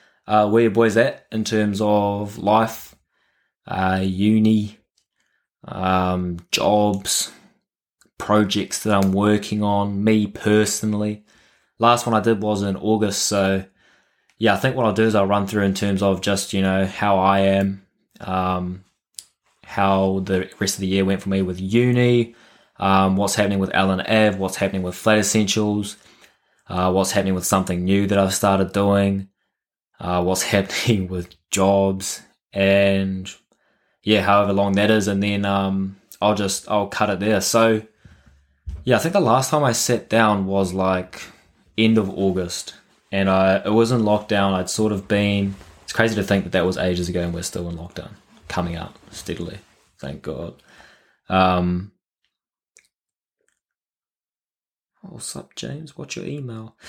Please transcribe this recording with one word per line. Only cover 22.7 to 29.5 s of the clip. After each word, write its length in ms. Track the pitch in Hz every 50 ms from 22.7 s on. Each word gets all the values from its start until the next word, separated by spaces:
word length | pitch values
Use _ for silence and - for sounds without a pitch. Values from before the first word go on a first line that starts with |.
| _ -
um, 380 | 98 98 98 95 95 95 95
what's 180 | 98 101 98 -
happening 240 | 107 104 98 101 98
with 160 | 95 95 -
Alan 260 | 92 95 95 95 92
Ave, 380 | - - 110 110 107 104 95 95
what's 180 | 95 92 -
happening 260 | - 101 98 98 95
with 120 | 90 90 87
Flat 240 | - - 110 107 107
Essentials, 800 | 101 - - 110 107 95 - 110 107 104 104 104 104 104 - - _ _ _ _ _ _ _ _ _ _ _ _ _ -
uh, 220 | 92 90 92 92
what's 200 | 92 98 95 95
happening 220 | - 101 98 95 92
with 120 | 90 90
something 380 | - 101 95 92 95 90 87 90
new 220 | 95 98 98 101
that 120 | 98 101 98
I've 160 | 98 95 98
started 380 | - - 101 98 98 95 92
doing, 560 | - 101 101 101 101 101 98 98 - - 95 - _ _ _ _